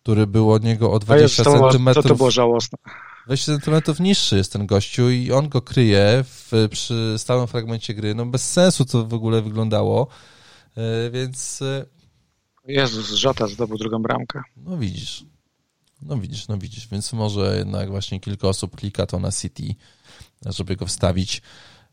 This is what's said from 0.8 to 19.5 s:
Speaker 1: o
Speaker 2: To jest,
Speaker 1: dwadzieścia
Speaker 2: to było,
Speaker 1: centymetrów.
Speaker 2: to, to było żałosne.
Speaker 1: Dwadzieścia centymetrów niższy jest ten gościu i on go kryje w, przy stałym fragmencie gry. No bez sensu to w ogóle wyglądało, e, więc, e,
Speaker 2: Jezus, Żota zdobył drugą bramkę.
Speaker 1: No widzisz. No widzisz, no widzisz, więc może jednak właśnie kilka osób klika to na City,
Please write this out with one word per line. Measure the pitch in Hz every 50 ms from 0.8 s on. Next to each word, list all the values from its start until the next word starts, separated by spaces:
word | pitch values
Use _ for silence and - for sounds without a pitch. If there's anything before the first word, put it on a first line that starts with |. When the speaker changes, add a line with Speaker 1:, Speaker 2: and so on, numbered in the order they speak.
| 117
Speaker 1:
o | -
Speaker 2:
To | 104
jest, | 110 104
Speaker 1:
dwadzieścia | 107 139 151 151 139 - - 113
Speaker 2:
to | 143 143
było, | - 131 131
Speaker 1:
centymetrów. | 131 127 127 131 127 151 139
Speaker 2:
to, | 135
to | 147
było | 127 131 127
żałosne. | 113 127 120 117 117 117 113 - - - _ - - - - - - - -
Speaker 1:
Dwadzieścia | 120 135 143 - 156 151
centymetrów | 147 - 156 156 160 - - 147 151
niższy | 175 190 202 - - - 107
jest | 98 95 - -
ten | 101 101
gościu | 95 107 98 - - - - 123 123
i | 127 123 123 123 120
on | 135 151 147
go | 139 127 -
kryje | - - 135 120 110 101 98 101 104 117 131 131
w, | - - - - - 120 110 110 107
przy | - - - - 120 117 113 110 107 107
stałym | - - 123 127 123
fragmencie | 110 - 120 113 113 117 110 - - 104
gry. | 107 107 104 107
No | 117 120
bez | 120 123 127 - - -
sensu | 180 180 190 - - 135
to | - - 120 113
w | 113 117
ogóle | 113 113 113 113 110 107
wyglądało, | 107 107 110 110 110 104 104 104 101 104 107 135 - - - - - _ _ _ - - _ _ _ -
e, | 113 113 113 113 113 117 120
więc, | 120 127 131 127 131 127 - - - - 143
e, | 135 135 135 127 _ _ _ _ _ _ _ _ _ _ _ _ _ _ _ _
Speaker 2:
Jezus, | 131 139 139 135 123 110 110 107 104
Żota | 104 107 - 135 127 - 113
zdobył | 101 101 104 110 107 110 110
drugą | 107 110 113 113 110
bramkę. | 113 123 120 127 - - 139 131 _ _
Speaker 1:
No | 123 135 165 185 160
widzisz. | 117 90 - - - - - - - _ _ _ _ _ _ _ _ _ _ _ _ _ _ _ 139
No | 147 147
widzisz, | 120 95 127 143 110 - -
no | 107 98
widzisz, | 95 123 - - - -
więc | 98 101 104 - -
może | 113 107 104 101 101 95 98 98
jednak | 98 98 98 98 95 98 95
właśnie | 98 98 95 - 101 95
kilka | - 104 98 - - 95
osób | 95 - - 90 -
klika | - - 101 - - 92
to | - - 92
na | 92 95 98
City, | - - -